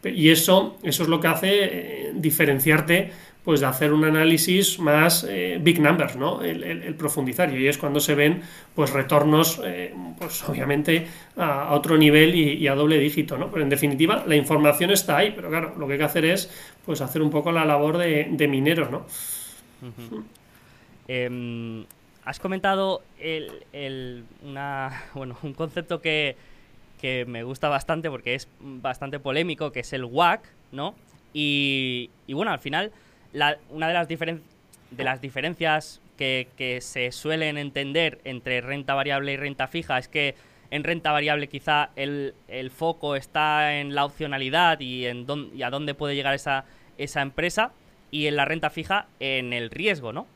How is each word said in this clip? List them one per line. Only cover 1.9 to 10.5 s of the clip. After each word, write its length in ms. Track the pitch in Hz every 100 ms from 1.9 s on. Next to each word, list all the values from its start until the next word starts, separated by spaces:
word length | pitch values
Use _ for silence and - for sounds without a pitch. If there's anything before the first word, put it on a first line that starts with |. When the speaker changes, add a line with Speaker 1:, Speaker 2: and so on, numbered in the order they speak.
| 143 139
Speaker 1:
diferenciarte, 960 | 170 156 147 151 135 147 156 151 170 202 - - -
pues, 180 | - 151
de 60 | 135
hacer 280 | 127 151
un 100 | 151
análisis 760 | 156 156 160 165 165 180 190 -
más, 460 | 160 147 165 170 -
eh, 300 | 98 90 87
big 220 | 165 170
numbers, 360 | 151 170 139 123
¿no? 260 | 143 -
El, 200 | 170 82
el, 200 | 165 165
el 120 | 170
profundizar. 560 | 156 156 - 131 123 175
Y 60 | 131
ahí 120 | 135
es 100 | 143
cuando 200 | 151 143
se 160 | 147
ven, 280 | 143 147 170 - - -
pues, 180 | - 143
retornos, 680 | 139 131 147 147 151 165 -
eh, 300 | - 180 175 - 170 165
pues, 280 | 165 -
obviamente, 600 | -